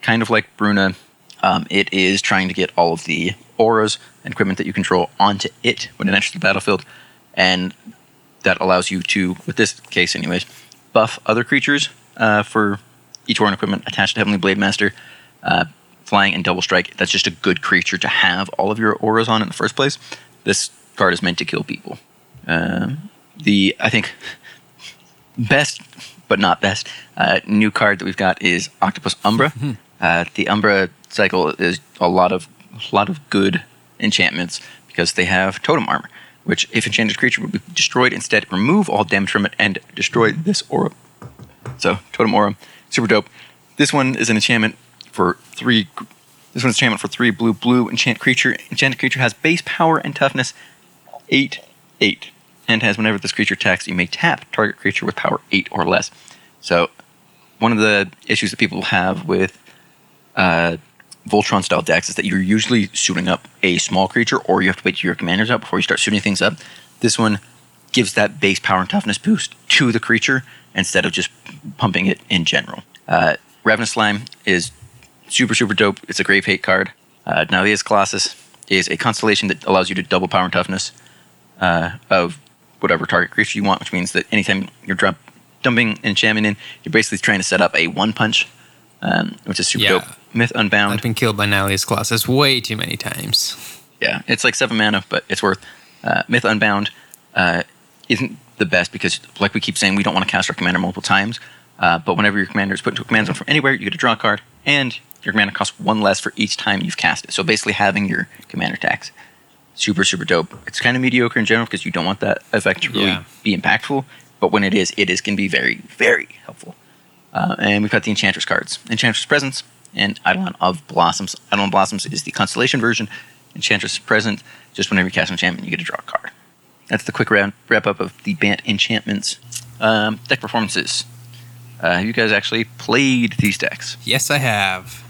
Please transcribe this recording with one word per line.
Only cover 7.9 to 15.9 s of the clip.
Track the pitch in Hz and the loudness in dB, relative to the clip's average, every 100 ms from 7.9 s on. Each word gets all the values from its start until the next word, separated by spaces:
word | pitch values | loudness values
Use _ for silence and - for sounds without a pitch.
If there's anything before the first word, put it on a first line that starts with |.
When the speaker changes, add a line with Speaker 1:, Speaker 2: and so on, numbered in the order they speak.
| - _ _ _ _ | -20 _ _ _ _
Speaker 1:
that | - 90 | -2 0
allows | 92 92 90 | 2 2 2
you | 95 | -4
to, | 85 101 92 90 - | -2 0 0 -4 -6
with | - | 0
this | 110 - | 0 0
case | - - 87 - | -6 -2 0 -2
anyways, | - 87 - - - - _ | -4 -4 -6 -16 -20 -20 _
buff | - 113 - - | 2 2 0 -2
other | 113 | 0
creatures, | 117 139 135 143 139 - _ - | 2 0 2 0 -2 -8 _ -2
uh, | 113 104 | 2 2
for | 101 113 104 101 - _ _ - - | 2 0 0 -2 -8 _ _ -20 -4
each | 107 | 2
aura | 107 | 2
and | |
equipment | 95 104 98 - | 2 -2 -4 -4
attached | - 98 | -2 -2
to | - | 0
Heavenly | 104 104 | 0 2
Blade | 95 98 | 2 2
Master. | 98 - 101 - - - - _ | 0 0 -2 -4 -20 -20 -20 _
Uh, | - 85 - - _ | -2 0 0 -8 _